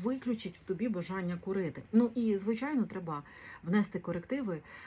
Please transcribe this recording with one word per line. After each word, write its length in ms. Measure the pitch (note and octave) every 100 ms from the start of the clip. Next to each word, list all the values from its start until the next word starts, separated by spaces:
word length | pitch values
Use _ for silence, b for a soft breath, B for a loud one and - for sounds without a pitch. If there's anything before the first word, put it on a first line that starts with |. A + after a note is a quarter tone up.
виключить 540 | G3 C4 B3 A3+ G3 -
в 60 |
тобі 260 | - F#3 A#3+
бажання 480 | F#3 E3+ F#3+ F3+ F3
курити. 460 | F#3+ G3 E3+ - -
Ну 200 | A3 A#3+ B3
і, 220 | A3+ G3
звичайно, 460 | G3 A3+ C4+ D4+
треба 400 | G3 F#3+ E3+ D3 - B B B
внести 360 | E3 G3+ G3+ F3
корективи 640 | F3 F3 - C4+ A#3 D#3+ - B